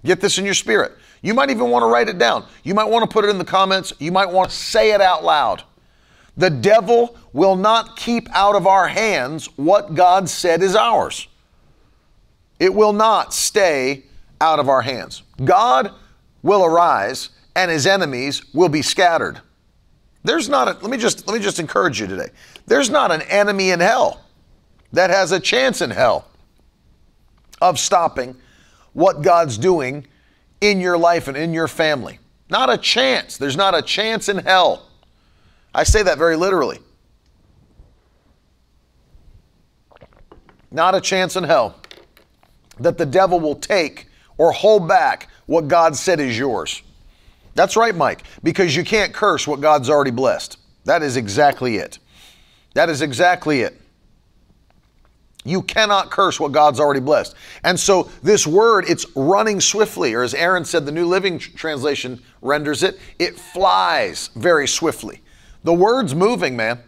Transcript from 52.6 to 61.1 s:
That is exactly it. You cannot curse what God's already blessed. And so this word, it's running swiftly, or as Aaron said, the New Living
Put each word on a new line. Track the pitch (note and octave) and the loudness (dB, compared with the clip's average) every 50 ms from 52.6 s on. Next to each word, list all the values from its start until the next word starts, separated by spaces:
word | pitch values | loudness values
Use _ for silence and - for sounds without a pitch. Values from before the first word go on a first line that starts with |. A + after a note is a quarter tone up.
| _ _ _ | _ _ _
That | C#3 D#3+ - | 0 0 0
is | D#3 C3 | 0 -4
exactly | D#3+ D3 B2 A2+ F3+ F3+ F3+ F3 - D3+ D3+ C3 | -4 -4 -2 0 2 2 2 0 -2 -2 0 0
it. | G#2+ - - _ _ _ _ _ _ _ _ _ _ _ _ _ _ _ _ _ _ _ _ _ _ _ _ _ _ _ _ _ _ _ _ - - | -2 -4 -6 _ _ _ _ _ _ _ _ _ _ _ _ _ _ _ _ _ _ _ _ _ _ _ _ _ _ _ _ _ _ _ _ -16 -8
You | A#2+ F3+ F#3+ | -6 -6 -6
cannot | F#3 - - A3 A3 G#3 G3+ F#3+ F3+ - | -6 -4 -2 -2 0 2 0 0 0 -2
curse | - - G3 F3 - - | -2 0 0 0 0 -4
what | E3 C#3+ | -6 -2
God's | C3+ D3+ D3+ D3+ C3 B2 | 2 4 4 4 4 2
already | D3+ C#3+ C#3+ C#3 | 0 2 2 0
blessed. | B2+ C3+ - A#2+ F2 - - - - - - - - | 0 0 0 0 0 -4 -12 -20 -20 -20 -18 -6 -4
And | E3+ F3+ E3+ | -2 -2 0
so | - - G3 F3+ - - - - - | 2 2 2 2 2 -2 -10 -4 2
this | E3+ G#3+ F#3+ - | 2 2 2 2
word, | D3+ D#3+ G3 A3+ A#3 A3 G3 F3 | 2 2 4 4 4 4 2 2
it's | - E3 - - - - | 0 -4 -4 -4 -10 -6
running | C3+ C3+ D#3 F#3+ G3+ A3 A3 G#3 F#3 | -2 0 2 2 2 2 0 -2 0
swiftly, | - - - G#3 G#3+ G3+ - - F3 B2+ A2 | -2 -2 0 0 -2 -2 -2 -4 -2 -2 0
or | A#2+ | 0
as | B2 A#2+ C3+ | -2 -2 -2
Aaron | C#3+ E3 F3 F#3 F3+ D#3+ | -2 0 0 0 -2 -2
said, | - - E3 C#3+ | -2 -4 -4 -4
the | C#3 | -2
New | D3+ E3 F3 | -4 -2 -2
Living | E3+ | 0